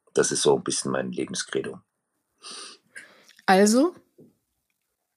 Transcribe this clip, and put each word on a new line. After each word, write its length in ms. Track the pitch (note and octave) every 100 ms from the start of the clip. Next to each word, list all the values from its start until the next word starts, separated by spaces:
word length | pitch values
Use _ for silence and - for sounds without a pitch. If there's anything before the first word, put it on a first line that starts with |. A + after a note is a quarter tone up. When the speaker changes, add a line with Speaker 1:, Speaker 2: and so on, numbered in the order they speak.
| _
Speaker 1:
Das 160 | - -
ist 120 | C#2+
so 140 | D2+ C2+
ein 60 |
bisschen 300 | - - C#2
mein 180 | C2 B1+
Lebenskredo. 680 | B1 C2 - - - - - _ _ _ _ _ _ - - - - _ - - _ _ _ -
Speaker 2:
Also, 500 | F#3+ G#3 A#3+ E4+ - _ _ - _ _ _ _ _ _ _ _